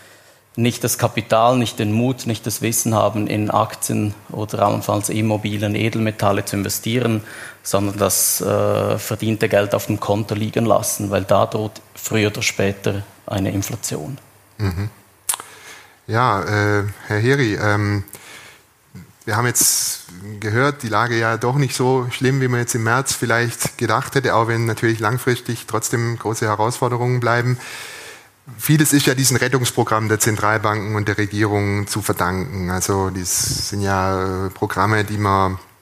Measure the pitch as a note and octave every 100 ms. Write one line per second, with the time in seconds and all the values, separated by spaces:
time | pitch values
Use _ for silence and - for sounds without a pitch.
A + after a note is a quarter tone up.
0 | - - - _ _ - A#2+ - B2 -
1 | A2+ A#2 A2 A2+ A#2 B2+ A2+ - A2 G#2+
2 | B2 C3 A#2+ A#2 A2+ - A2+ A#2+ A#2+ A2
3 | G#2 A2 G#2+ G#2+ G#2+ G#2 A2 - - A2
4 | G#2 G2+ - G#2+ G#2+ G#2 G#2 A2 - G#2
5 | - G#2+ A2 G#2+ G#2+ G#2 G#2 G#2+ A2 A2+
6 | A2 G#2 G#2 G2+ - G2+ F#2+ - A2+ B2
7 | A#2+ A2 G#2+ - - - - G2 G2+ G2+
8 | G2 - - - G2 G#2 G#2 G#2 G#2 G#2
9 | - A2 A2 G#2+ A2 G2+ G#2 G#2 - G#2
10 | - G2+ G#2+ G#2 G#2+ - A#2 G2 - -
11 | G2+ G2 F#2+ G2+ A2 A2 G#2+ - - -
12 | - A2 G#2 A2+ - - G2 G2 G#2+ G2+
13 | G2+ - - G#2 G2+ G2+ - A#2 - D3
14 | D3+ - - - _ - G2+ F2 G#2 -
15 | _ _ - - - - - - - _
16 | - A2 B2 G2 F#2 G#2 G#2 G#2 G2+ -
17 | - G#2+ A#2 C#3 A#2 G2 G#2 G#2 G#2 G#2
18 | - - - - - - _ _ _ -
19 | - - - G#2+ A#2+ A#2 - - - -
20 | - F2+ G2+ G#2 G#2 A2+ C#3 C#3+ A2+ G#2
21 | A#2+ A#2 A2+ A2+ B2 C#3 C3 - B2+ C3
22 | B2 - B2+ C3+ C3 A#2+ A#2 A#2+ A2+ B2
23 | C#3 - A#2 A#2 A#2 - - - A2+ A2+
24 | - C#3 A#2+ A2 A2+ A#2 A2+ A2 A#2 A2
25 | G#2+ B2+ - A#2+ - A2+ - G#2+ - A#2+
26 | A#2 A2+ G#2 A2 A2 G#2 A2 - B2 A#2+
27 | B2 B2 A#2 A#2+ A#2+ B2 - - - -
28 | - - - _ - - - D3+ D3 C#3+
29 | - C3 C3 B2 B2 C3 B2 - A#2 A2
30 | G#2+ A2 A2+ G#2+ G#2 G#2+ G#2+ G#2+ G#2 G#2+
31 | G#2 G#2 G#2 G#2 G#2+ G#2 G2+ G2+ G2+ G#2+
32 | G2+ G2 F2+ F#2+ F2+ G2 F2+ F#2 - G2
33 | F#2+ F#2 F2+ - - - - G2+ G2 F#2+
34 | F#2+ F#2+ F#2+ F#2 F#2+ - G#2 - G2 G#2+
35 | G2+ G#2+ G2+ G2 F#2+ F#2+ - _